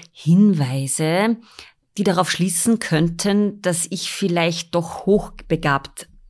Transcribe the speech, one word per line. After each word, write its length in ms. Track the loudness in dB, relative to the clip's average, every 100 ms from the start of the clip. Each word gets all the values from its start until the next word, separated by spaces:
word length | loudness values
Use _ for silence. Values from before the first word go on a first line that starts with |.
| -10
Hinweise, 1200 | -6 2 6 6 4 0 -2 -4 -4 -2 0 0 -2 -8 -20 -20 _ _ -4
die 60 |
darauf 260 | 0 0 0
schließen 480 | 0 -2 0 0 0
könnten, 840 | 2 2 2 0 0 2 0 -2
dass 240 | -4 -2 -4
ich 200 | -6 -8
vielleicht 640 | -4 -2 0 0 -2 -4
doch 320 | -4 -4 -4 2
hochbegabt 1000 | 2 2 -12 -4 -2 0 -2 -4 -18 -20 -20 2